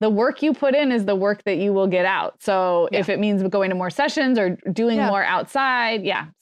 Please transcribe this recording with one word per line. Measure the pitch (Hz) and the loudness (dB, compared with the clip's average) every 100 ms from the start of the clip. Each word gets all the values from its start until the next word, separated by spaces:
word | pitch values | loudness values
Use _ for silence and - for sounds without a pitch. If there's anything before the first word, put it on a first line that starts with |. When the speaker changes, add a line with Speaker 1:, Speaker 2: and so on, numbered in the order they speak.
Speaker 1:
the | 220 | 0
work | 208 247 302 | 2 0 0
you | 302 | -2
put | 277 277 269 | 0 0 2
in | 285 | 2
is | 240 202 | 0 0
the | 196 | 0
work | 196 208 | 0 -2
that | - 175 | -2 -2
you | 202 | 0
will | 196 190 | 2 2
get | 180 180 | 2 0
out. | 190 82 - | 0 -4 -6
So | - 190 185 175 170 | -2 0 2 2 2
Speaker 2:
Yeah. | 202 | 0
Speaker 1:
if | 185 | 0
it | 190 | 0
means | 208 202 | 0 0
going | 190 202 190 | 0 0 0
to | |
more | 185 180 | -2 -4
sessions | 180 294 311 269 247 | -2 -2 0 0 2
or | 185 175 - | 0 -2 -6
doing | 190 233 226 | -2 0 2
Speaker 2:
Yeah. | 262 | 0
Speaker 1:
more | 196 | 0
outside, | - 214 - 277 269 254 233 226 | 0 -2 -2 -2 0 0 -2 -2
yeah. | 196 143 156 - | -2 -4 -6 -4